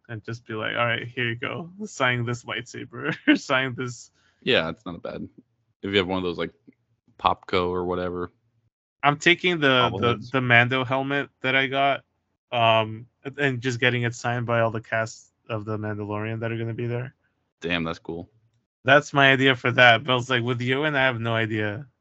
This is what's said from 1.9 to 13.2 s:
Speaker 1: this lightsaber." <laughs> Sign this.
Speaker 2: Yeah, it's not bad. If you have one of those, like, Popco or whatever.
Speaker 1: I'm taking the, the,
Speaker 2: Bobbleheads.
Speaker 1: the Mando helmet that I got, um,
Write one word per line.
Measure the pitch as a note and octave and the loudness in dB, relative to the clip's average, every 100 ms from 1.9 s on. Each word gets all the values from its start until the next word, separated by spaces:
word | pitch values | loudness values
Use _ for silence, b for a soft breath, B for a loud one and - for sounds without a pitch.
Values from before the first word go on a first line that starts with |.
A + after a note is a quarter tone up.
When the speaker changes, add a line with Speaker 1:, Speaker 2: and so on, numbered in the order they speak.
| - B2+ B2 A#2 | -2 0 0 -2
Speaker 1:
this | A#2+ | -6
lightsaber." | A2+ G#2 A#2+ A#2+ A#2+ A#2+ C#3 D#3 - | -8 -10 -10 -14 -14 -10 -8 -4 2
<laughs> | C#4+ | 2
Sign | - C3 C3 | 2 -2 -2
this. | B2 B2+ A#2+ - _ _ _ | -4 -8 -10 -18 _ _ _
Speaker 2:
Yeah, | - A2+ D#2+ | 2 2 2
it's | - | -6
not | - E2+ | -10 -12
bad. | - - G#2 _ _ _ _ _ | -10 -12 -12 _ _ _ _ _
If | G2 | -2
you | G2+ | 0
have | F2+ | 0
one | F#2 | 0
of | |
those, | F2+ E2 | -2 -4
like, | E2+ - _ _ _ _ _ _ | -6 -8 _ _ _ _ _ _
Popco | F#2 F#2 - F#2+ F2+ | -2 -2 -2 -2 0
or | F2+ F2+ | -2 -4
whatever. | F2+ F2+ F2 F2 _ _ _ _ _ _ _ | -4 -4 -6 -10 _ _ _ _ _ _ _
Speaker 1:
I'm | C#3+ D3 | 0 2
taking | E3+ F3 F3+ F3 | 4 2 2 2
the, | C#3+ C3 B2 A2+ | 4 4 2 2
the, | A#2 | 0
Speaker 2:
Bobbleheads. | A2 A#2+ | 0 -2
Speaker 1:
the | C3+ | -2
Mando | B2+ A#2 A#2+ C3 | 4 6 6 2
helmet | B2 C3 C3+ C#3+ C3+ _ | 0 -2 -2 -4 -4 _
that | C3 C3+ | 0 0
I | C3+ | 0
got, | C3+ C#3 C3+ _ _ _ _ - | 0 0 -2 _ _ _ _ -6
um, | B2 A2+ A2+ A2 A2 A#2+ _ | 2 4 4 2 -4 -16 _